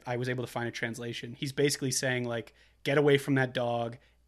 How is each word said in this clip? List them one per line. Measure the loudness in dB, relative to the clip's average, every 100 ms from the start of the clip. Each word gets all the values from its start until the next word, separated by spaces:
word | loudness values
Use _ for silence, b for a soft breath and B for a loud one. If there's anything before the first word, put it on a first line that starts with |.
| -6
I | -4
was | -2
able | -4 -4
to |
find | -4 -6
a |
translation. | -4 -6 -6 -8 -8 -10 -8
He's | -6
basically | 0 2 2 -2
saying, | -2 0 0 -2
like, | -4 -8 -14 b b
"Get | 0 4
away | 6 6
from | 6 2
that | 2
dog. | 0 0 0 -4 -8 b b